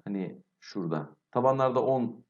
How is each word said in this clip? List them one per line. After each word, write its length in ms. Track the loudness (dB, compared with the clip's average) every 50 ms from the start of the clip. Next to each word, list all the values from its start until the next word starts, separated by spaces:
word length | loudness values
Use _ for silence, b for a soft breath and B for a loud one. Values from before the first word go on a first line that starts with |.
| -10
hani 380 | -6 -6 -4 -4 -6 -8 -12 -18 _ _ _
şurada. 560 | -20 -10 -6 -4 -2 -2 -2 -2 -4 -6 -12 -20 _ _
Tabanlarda 540 | -2 2 2 2 4 4 2 2 2 2 2
on 400 | 2 2 2 0 -2 -4 -8 -12 _